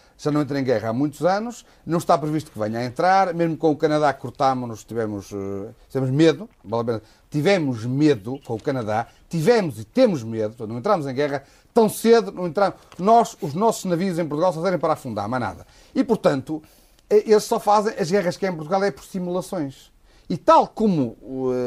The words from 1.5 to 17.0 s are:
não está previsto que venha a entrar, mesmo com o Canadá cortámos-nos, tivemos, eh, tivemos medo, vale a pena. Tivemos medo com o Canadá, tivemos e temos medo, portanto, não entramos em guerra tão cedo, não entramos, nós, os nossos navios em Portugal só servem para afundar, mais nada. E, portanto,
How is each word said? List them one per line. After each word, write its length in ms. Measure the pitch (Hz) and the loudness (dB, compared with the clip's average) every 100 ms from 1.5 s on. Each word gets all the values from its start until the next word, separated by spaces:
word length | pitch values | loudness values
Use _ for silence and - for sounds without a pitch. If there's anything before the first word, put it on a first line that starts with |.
| 226 - _ 143 | -12 -20 _ -4
não 120 | 165 | -2
está 200 | - 165 | 2 2
previsto 320 | 156 156 - | 0 -4 -6
que 80 | 107 | -6
venha 220 | 107 113 | -4 -4
a 60 | 123 | -4
entrar, 480 | 117 180 190 185 | 0 4 4 2
mesmo 240 | 170 165 151 | 0 -2 0
com 140 | 160 | 0
o 40 | 143 | 2
Canadá 380 | 160 151 151 | 0 2 2
cortámos-nos, 720 | - 123 - 135 131 120 110 - | 0 -6 -2 0 0 -4 -10 -8
tivemos, 460 | 113 110 101 92 | -4 -4 -6 -8
eh, 360 | 101 98 98 110 - _ | -8 -8 -8 -10 -16 _
tivemos 200 | 135 131 | -4 0
medo, 380 | 139 160 143 226 _ | 4 4 2 -4 _
vale 180 | 95 113 | -6 -4
a 40 | 117 | -2
pena. 160 | 110 - _ _ | -4 -8 _ _
Tivemos 560 | 147 147 196 143 117 123 | -2 2 2 0 -4 -4
medo 540 | 135 151 123 104 139 - | 2 2 2 -4 -12 -8
com 80 | 110 | -6
o 60 | |
Canadá, 460 | 147 131 107 107 120 _ - | -4 -4 -2 -4 -4 _ -8
tivemos 500 | 170 165 233 170 107 | 0 2 2 2 -6
e 40 | 110 | -4
temos 360 | - 247 156 | 2 2 2
medo, 260 | 113 113 107 | -4 -4 -4
portanto, 200 | 110 107 | -6 -10
não 80 | 120 | -4
entramos 280 | 196 190 139 | 0 0 -2
em 60 | |
guerra 300 | 127 147 143 - _ _ | -2 -2 -4 -10 _ _
tão 140 | 233 214 | 2 2
cedo, 400 | - 220 233 190 | 2 4 4 2
não 140 | - 180 | -4 -4
entramos, 300 | 196 190 - - - | 0 0 -2 -14 -2
nós, 360 | 190 233 220 - | 4 4 4 -4
os 120 | 165 | -8
nossos 320 | 151 220 220 185 | 0 0 0 -2
navios 320 | 165 190 170 | -2 -2 -2
em 60 | 156 | -4
Portugal 240 | 147 185 | -2 -2
só 80 | 160 | 0
servem 180 | 185 170 | -2 0
para 140 | 160 | -2
afundar, 340 | 147 131 104 101 | -2 -6 -6 -4
mais 120 | 127 | -4
nada. 220 | 104 85 - _ _ - | -4 -8 -18 _ _ -2
E, 80 | 247 | 0
portanto, 560 | 220 180 139 - 156 - _ _ _ | 2 2 0 -4 -10 -12 _ _ _